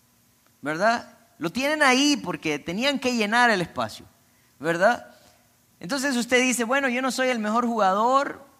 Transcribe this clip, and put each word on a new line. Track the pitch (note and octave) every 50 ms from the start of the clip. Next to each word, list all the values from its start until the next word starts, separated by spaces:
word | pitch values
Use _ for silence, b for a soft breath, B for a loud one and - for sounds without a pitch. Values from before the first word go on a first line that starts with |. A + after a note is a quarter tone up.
| _ _ _ _ _ _ _ _ _ _ _ _
¿verdad? | - C#3+ D#3 E3 G3 A3+ A#3 A#3+ - - - - _ _ _ -
Lo | D3+ E3+
tienen | E3+ A#3+ C4+ C#4+ D#4 D#4 D4
ahí | C4 B3+ B3+ C#4+ D4 C#4+
porque | A3 G3 F3+ E3+ - - D#3+ D3 C#3+
tenían | - D#3+ E3+ G#3 B3 C#4+ C#4+ C4+
que | - B3 B3
llenar | A#3 G#3 G3+ A3 A#3+ A#3+ A#3+
el | G#3+ F#3
espacio, | E3+ - - C3 A#2 G#2+ - - - - _ _ _ b b b b b b b
¿verdad? | C3 D#3+ E3+ E3+ F#3+ A3 A#3+ - - - B B B B B B B B B _ _ _ _ -
Entonces | - F3+ C#4 C#4 B3+ C#4+ B3+
usted | A#3+ A3+ A#3+ B3+ B3
dice, | B3+ B3+ A#3+ A3 A#3+
"Bueno, | A3 B3+ C#4 C#4 C4
yo | A#3+ B3+
no | C4 C4
soy | - - B3+ B3+
el | B3+ A3+
mejor | G#3+ G#3 A3 A#3 B3 A#3
jugador, | A#3 A3 G3 F#3 F#3+ G#3 A3 B3 C4 C4+ C#4+ C#4+ - - - - _ _